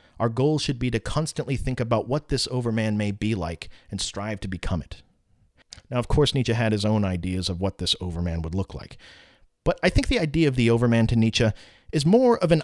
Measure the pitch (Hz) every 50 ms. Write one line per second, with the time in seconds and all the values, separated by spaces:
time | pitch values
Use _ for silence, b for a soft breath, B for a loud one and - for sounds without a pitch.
0 | b b b b 117 120 113 127 131 151 156 143 - - 135 120 127 127 120 110
1 | - - - 156 160 - - - 131 - 143 131 - - 127 - 123 117 120 107
2 | - 113 135 151 - - 143 120 - - 127 127 117 117 110 113 110 110 107 104
3 | 104 104 101 - 101 107 113 95 82 82 85 - - b b b b b 101 92
4 | - - - 101 101 113 107 98 - 95 90 85 - - 95 80 - - - -
5 | - _ _ _ _ _ _ _ _ _ _ _ _ _ B B B - 123 123
6 | 117 - - 151 147 - - 135 123 - 110 113 117 110 107 - 101 107 110 107
7 | 101 95 92 87 85 90 92 92 90 - 87 85 95 98 - - 87 - - -
8 | 92 90 82 85 87 87 82 82 80 78 87 98 95 - - 67 - - - B
9 | B B B B B B B B B B _ _ - 165 - - - 185 - 294
10 | 269 - 269 226 165 147 143 160 160 143 131 127 117 113 117 117 123 117 117 113
11 | 113 - 117 113 113 113 - - 120 107 B B B B B B B B - 156
12 | 139 165 208 247 262 240 233 - 180 156 160 151